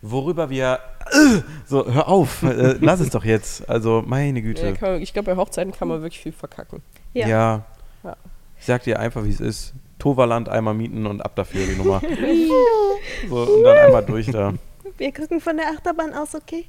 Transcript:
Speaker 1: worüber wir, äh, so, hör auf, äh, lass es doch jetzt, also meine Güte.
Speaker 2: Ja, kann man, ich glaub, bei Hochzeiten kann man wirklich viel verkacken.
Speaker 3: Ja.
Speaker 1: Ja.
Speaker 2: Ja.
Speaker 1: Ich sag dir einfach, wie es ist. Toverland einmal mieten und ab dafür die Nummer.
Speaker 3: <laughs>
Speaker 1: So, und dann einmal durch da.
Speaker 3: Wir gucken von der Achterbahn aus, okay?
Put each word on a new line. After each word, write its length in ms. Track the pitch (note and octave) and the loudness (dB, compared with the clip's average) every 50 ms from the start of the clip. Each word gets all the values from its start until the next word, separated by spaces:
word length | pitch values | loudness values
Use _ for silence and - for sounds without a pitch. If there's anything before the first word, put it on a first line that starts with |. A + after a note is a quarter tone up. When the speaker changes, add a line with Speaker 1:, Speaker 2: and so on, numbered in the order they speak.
| - | -10
Speaker 1:
worüber 460 | G#2 A2+ C3 C3+ D#3+ F3 E3 E3 C#3 | -4 -4 -4 -2 -2 -2 -2 -2 -4
wir, 300 | C3+ C3 C3 B2+ C3 C3 - - - - - - | -2 -2 0 0 0 -2 -4 -12 -14 -14 -10 2
äh, 300 | - - - C#4 A#3 F#3 B2 - - D3 - | 4 6 6 8 6 4 0 -4 -14 -16 -8
so, 240 | - C3+ C#3 - - A#2+ | -2 0 0 0 2 0
hör 160 | C#3 D3+ - | 0 2 4
auf, 340 | F3+ G3 D#3+ B2+ - - - | 4 4 4 2 -2 -2 0
äh, 340 | C#3 B2 A#2 B2 B2+ C3 C3+ | 0 2 4 4 4 4 4
lass 200 | D#3 D3 F3 F3+ | 4 4 4 4
es 100 | D#3+ C3 | 2 0
doch 140 | - A#2 F#2+ | 0 -2 2
jetzt, 440 | A2 A2+ G#2+ - - - - - - | 2 2 2 0 -4 -10 -10 -6 -2
also 340 | A#2+ A#2 G#2+ A2+ A2+ A2+ A2 | -2 0 2 2 0 0 0
meine 340 | - B2 C3+ C#3+ C#3+ C3+ B2 | 0 -2 -2 -2 -2 -2 -2
Güte. 260 | A2 A2 A2+ - - G2+ | -4 -4 -4 -2 -2 -4
Speaker 2:
Ja, 40 | F#3+ | -4
kann 200 | F#3+ A3 F#3+ F#3 | -2 -2 -2 -2
man, 100 | F#3 - | -4 -6
ich 100 | - - | -6 -6
glaub, 120 | G#3 G#3 | -6 -4
bei 100 | G#3 F3+ | -2 0
Hochzeiten 360 | F#3 F#3+ - - - F3+ F#3+ F#3 | -2 -2 -2 -2 -6 -6 -6 -6
kann 160 | - F#3 E3+ | -6 -6 -6
man 120 | E3 D#3+ | -6 -6
wirklich 200 | D#3 E3 - - | -8 -10 -12 -12
viel 120 | - D#3+ D#3 | -14 -14 -14
verkacken. 500 | - - - - - - - - - - - - - - - - | -12 -18 -18 -16 -16 -18 -16 -16 -18 -18 -20 -20 -20 -20 -12 -6
Speaker 3:
Ja. 140 | B3 A2 A2 | -4 0 2
Speaker 1:
Ja. 360 | A2 A2 A2+ A2+ A2 A2 G#2+ - - - - - - - - | 2 2 2 2 0 -2 -6 -10 -18 -20 -20 -20 -20 -18 -16
Speaker 2:
Ja. 120 | F#3 - _ - - - - - - - - | -16 -16 _ -18 -20 -20 -20 -20 -20 -20 -12
Speaker 1:
Ich 60 | - | -2
sag 160 | - B2 B2 - | -2 -2 0 0
dir 140 | B2+ A2 - | -2 -2 -2
einfach, 240 | A2 A#2 A#2 A2+ G#2+ | -2 -4 -4 -4 -2
wie 60 | G#2 | -2
es 100 | G#2 - | -2 0
ist. 320 | - A#2 G#2+ - - - - - - - - - | -2 -6 -6 -6 -12 -14 -14 -18 -20 -20 -18 -4
Toverland 500 | - C#3+ C#3 B2 B2+ A#2 A#2 A#2 A#2 - | 0 0 2 4 2 2 2 -2 -2 -2
einmal 240 | - A2+ A2+ A2 G#2+ | -2 -2 -2 0 -2
mieten 340 | A2 A2 A#2 G#2 A2 A2 | -2 -4 -6 -6 -4 -4
und 140 | G#2 G2+ G2+ | -4 -4 -6
ab 120 | - - - | -8 -8 -4
dafür 300 | - - - - - F#2+ | -4 -6 -4 -4 -4 -4
die 100 | F#2 G2 | -2 -2
Nummer. 240 | - - - G2 F#2+ - | 0 2 2 2 2 0
Speaker 3:
<laughs> 1200 | D#4 D#4+ - B3 D4 E4 E4 E4 D#4+ G4+ B4+ B4 A#4+ A4+ A4 G#4 G4+ G4 G4+ G#4 - - - - G#4 | -4 -4 -2 0 0 2 2 2 4 4 4 4 4 4 2 2 0 0 -4 -6 -10 -10 -8 -8 -4
Speaker 1:
So, 80 | - A#3+ A#3+ | -2 -2 2
und 220 | A#3+ G#4 G#4+ A#4 | 4 4 6 8
dann 120 | B4+ C#5+ | 8 8
einmal 260 | D5+ D5 C#5+ C5 A2+ G#2 | 10 8 8 8 6 4
durch 240 | - G#2+ A2 A2 A#2 | 0 -4 -4 -2 -2
da. 240 | B2 G#2+ G2 G2+ F#2 - - - - - - G4+ F#4 | -2 0 -2 -2 -2 -6 -10 -14 -20 -18 -18 -18 -10
Speaker 3:
Wir 160 | - - C#4 C4 | -8 -8 -8 -6
gucken 280 | - D4+ D4+ F4 E4 - | -8 -8 -4 -4 -4 -4
von 160 | E4+ D#4+ D#4 | -4 -4 -4
der 80 | D#4+ D#4 | -4 -4
Achterbahn 460 | D#4 D4+ - F4+ E4 E4 D#4+ D#4 - | -6 -6 -4 -6 -4 -4 -4 -6 -6
aus, 200 | C#4+ D4+ D4 - | -8 -8 -8 -10
okay? 300 | D#4 - - - E4 E4+ | -14 -12 -10 -12 -12 -12